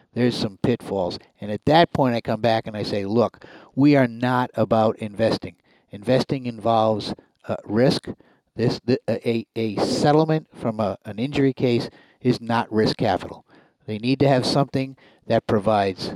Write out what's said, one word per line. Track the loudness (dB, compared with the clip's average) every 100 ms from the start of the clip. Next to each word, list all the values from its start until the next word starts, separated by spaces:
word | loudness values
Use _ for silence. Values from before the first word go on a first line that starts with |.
| _
there's | 0 0 0
some | -6 -2
pitfalls." | -2 -2 -4 -4 -4 -6 _ -14
And | -10
at | -4 2
that | 4 4
point, | 0 -2 -2
I |
come | -4 -2
back | 0 0 -2
and | -8
I |
say, | -6 -4 0
"Look, | 2 2 -2 -20 -20 -10
we | 2 4 6
are | 2
not | 0 -2 0 -2
about | -2 0 2 2 0
investing. | -8 -2 -2 -2 -8 -16 _ _ _
Investing | -10 0 0 0 -4 -6
involves, | -4 0 2 2 0 -4 -12 _ _ -10
uh, | -10 -2
risk. | 2 2 2 -6 -16 _ _ _ -2
This, | -2 -2 -2
the, | -2 0
a, | -4 -2 -4 -4 -6
a, | -4 -2
a | -2
settlement | 0 4 4 2 -2 -4
from | -8 -6 -2
a, | -4 -4
an | -10 -6
injury | -4 0 0
case | 0 0 0 -2 -12 _ _
is | 0 0
not | 0 -2 0
risk | 0 0 0
capital. | 0 -2 -4 -16 _ -20 _ _ -10
They | -6
need | -2 2
to | 4
have | 4 2
something | 0 0 -2 -6 -10 _ _ -2
that | -2 2
provides | 0 2 2 0 -2 -10